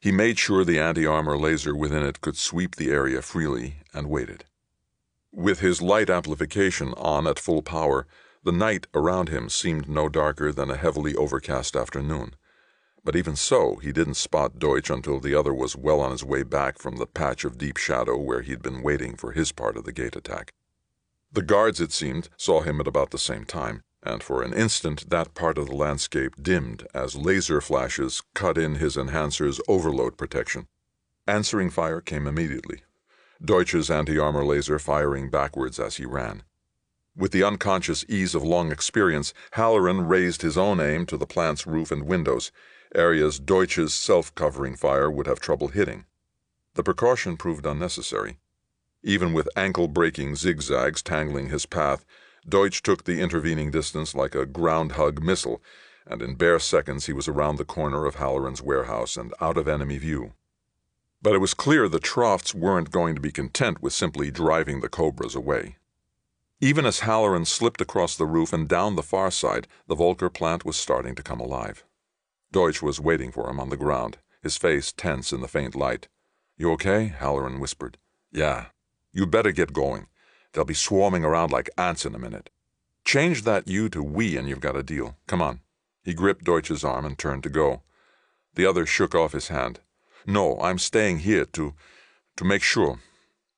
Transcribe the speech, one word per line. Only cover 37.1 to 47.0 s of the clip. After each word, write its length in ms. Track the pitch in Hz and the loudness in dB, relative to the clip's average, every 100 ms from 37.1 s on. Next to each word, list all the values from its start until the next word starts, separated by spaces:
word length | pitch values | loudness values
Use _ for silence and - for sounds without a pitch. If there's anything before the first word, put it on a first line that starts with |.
| - | -4
With 140 | 95 | 0
the 140 | 95 | 4
unconscious 600 | 98 101 101 95 90 78 - | 4 2 0 0 0 -4 -2
ease 260 | 104 92 | 0 0
of 80 | 82 | 0
long 300 | 78 87 82 | 2 2 2
experience, 600 | 73 - 113 95 76 71 - - | -2 -2 4 4 4 -2 -8 -8
Halloran 560 | - 113 110 90 95 85 | 0 4 6 4 2 2
raised 340 | 92 90 85 | 4 4 0
his 160 | 82 76 | -2 2
own 220 | 98 92 | 2 2
aim 260 | 73 78 87 | 0 0 -2
to 100 | 76 | -4
the 120 | 73 | -4
plant's 360 | - 80 76 | -2 -2 -2
roof 280 | 82 80 78 | -4 -4 -2
and 100 | 73 | -4
windows, 480 | 73 90 71 62 - - - - _ | -2 0 0 -2 -4 -14 -20 -20 _
areas 460 | - 85 80 76 69 | 2 4 6 4 0
Deutsch's 560 | 69 95 92 - 78 | 2 4 4 2 0
self-covering 800 | - - 92 78 - 76 67 67 | -2 4 2 2 -2 -2 0 -6
fire 340 | 65 73 69 73 | -2 0 2 2
would 200 | 71 69 | 0 -2
have 100 | 65 | -2
trouble 300 | - 69 71 | 0 -2 0
hitting. 380 | 98 92 50 - _ _ _ _ _ _ | 0 0 -2 -14 _ _ _ _ _ _
The 80 | - | -4
precaution 540 | 90 87 | -2 2